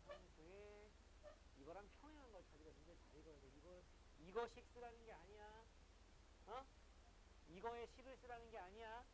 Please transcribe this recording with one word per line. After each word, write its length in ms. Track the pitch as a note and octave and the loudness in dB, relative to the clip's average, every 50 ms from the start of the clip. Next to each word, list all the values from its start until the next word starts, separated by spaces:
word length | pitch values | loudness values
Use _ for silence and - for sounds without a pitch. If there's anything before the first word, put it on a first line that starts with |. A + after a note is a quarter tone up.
| - | -2
함수에 840 | C#5 D5 D5 C#5+ C5+ - - - E3+ F#3+ G3+ G#3 G#3 - G#4 G#4 G#3+ - - - - - - - - - - - - - C3+ | -2 -2 -2 -2 -4 -6 -6 -4 -4 -2 -2 -2 -2 -4 -4 -6 -6 -6 -8 -8 -8 -8 -6 -4 -4 -4 -6 -8 -8 -6 -4
이거랑 300 | C#3 D3+ E3+ G3 G#3 F#3+ - - | -2 0 0 0 0 -2 -4 -6
평행한 320 | - D4+ D#4 D4 C#4 A#3+ G3 | -4 -4 -4 -4 -4 -4 -4
걸 100 | F3+ E3+ | -4 -6
찾으래. 280 | - - - E3 D#3 D3 | -6 -6 -6 -6 -6 -6
문제 220 | - - F3 E3+ | -6 -6 -6 -6
잘 180 | - - - D3+ D3+ | -6 -6 -6 -6 -6
읽어야 200 | D#3+ D#3+ D3+ C#3+ | -4 -4 -4 -6
돼. 80 | C#3 C3 C3 | -6 -6 -6
이거, 260 | C#3+ D3+ F3 F3+ F3+ F3+ - - - - - - - | -6 -4 -4 -4 -4 -4 -6 -8 -8 -8 -8 -6 -4
이거 280 | D3+ F3+ F#3 A3+ A#3+ A3+ | -2 8 10 10 10 10
식쓰라는 560 | - A#3+ A#3 - - A#3+ A#3+ A#3 A3+ A3+ A3+ | 8 2 -4 -4 -2 -2 -2 0 -2 -2 -4
게 80 | A3 G3 | -4 -4
아니야. 540 | D#3+ E3+ F#3+ G#3 G#3+ G#3 G#3+ G#3+ A3 A3+ - - - - - - - - - - - - - - - - | -4 -4 -4 -2 -2 -2 -2 -2 -4 -6 -6 -8 -8 -8 -10 -10 -10 -10 -10 -8 -8 -8 -8 -8 -6 0
어? 200 | G3 A3 C4 C4+ - - - - - - - - - - - - - - - - - | 2 4 4 4 2 -2 -8 -8 -8 -8 -8 -8 -8 -8 -8 -8 -8 -8 -8 -6 -4
이거의 380 | E3 F#3+ G3+ A#3 A#3+ A#3 A#3 A3+ | 2 6 8 8 8 8 6 4
식을 280 | - C4 A#3+ C4+ B3+ | 2 -2 -2 -2 -2
쓰라는 340 | - B3+ A#3+ A#3+ A#3 A#3 A3+ | -2 -2 0 0 0 0 0
게 80 | A3 G#3+ | 0 0
아니야. 460 | F3+ F#3 G3+ A3 A3+ A3 A3 A#3+ B3+ - | 0 0 0 0 2 2 2 2 0 -2